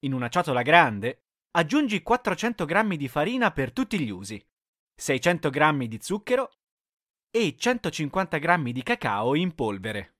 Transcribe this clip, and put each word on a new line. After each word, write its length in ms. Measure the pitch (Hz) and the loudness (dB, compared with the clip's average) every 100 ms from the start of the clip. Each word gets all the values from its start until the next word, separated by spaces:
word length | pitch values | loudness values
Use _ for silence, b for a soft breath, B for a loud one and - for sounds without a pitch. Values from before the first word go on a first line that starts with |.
In 100 | 139 | -2
una 160 | 131 120 | -2 -2
ciotola 320 | 175 170 123 | -2 0 0
grande 640 | 120 165 147 104 113 - _ _ _ 170 | 6 6 6 2 -6 -8 _ _ _ 0
aggiungi 460 | 160 285 285 208 | 2 2 2 -2
quattrocento 600 | - 240 - 180 226 240 156 | 0 0 0 -2 -2 -2 0
grammi 300 | 175 220 165 | 2 2 -2
di 120 | 139 | -2
farina 440 | 151 160 247 233 | 0 0 2 0
per 220 | - 131 | 0 -4
tutti 260 | - 262 208 | -2 -2 -2
gli 120 | 127 | -2
usi, 280 | 92 98 107 _ _ _ _ _ | -6 -10 -14 _ _ _ _ _
seicento 560 | _ - 135 175 175 156 | _ -2 0 2 0 -2
grammi 380 | 143 151 147 120 | 2 2 2 -4
di 100 | 110 | -8
zucchero 520 | - 202 - 247 262 _ _ _ _ _ _ _ _ | -6 -8 -2 -2 -2 _ _ _ _ _ _ _ _
e 240 | 226 202 120 | 0 0 0
centocinquanta 800 | 240 247 185 - 147 185 190 156 | -2 0 -2 -4 -4 -2 -2 -2
grammi 340 | 160 175 127 | 2 2 2
di 120 | 123 | -4
cacao 500 | 131 240 123 101 117 | -2 -2 0 0 0
in 220 | 147 185 - | 2 0 -2
polvere. 580 | 113 101 104 104 90 | -4 -4 -6 -8 -10